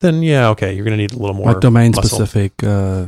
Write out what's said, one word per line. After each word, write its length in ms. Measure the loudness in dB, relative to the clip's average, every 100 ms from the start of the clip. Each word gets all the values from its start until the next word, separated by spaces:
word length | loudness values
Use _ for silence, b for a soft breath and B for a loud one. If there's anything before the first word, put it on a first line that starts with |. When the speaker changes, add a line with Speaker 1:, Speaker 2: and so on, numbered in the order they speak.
Speaker 1:
then 220 | -2 0
yeah, 260 | 0 2 2
okay, 240 | 0 -4
you're 100 | -4
gonna 120 | -4 -2
need 160 | -4
a 60 | -6
little 180 | -6 -2
more 160 | 0
Speaker 2:
Like 80 | 2
domain 320 | 4 4 4
Speaker 1:
muscle. 140 | 2 0 -2
Speaker 2:
specific, 440 | -2 -2 -4 -4
uh, 440 | -2 -2 -2 -4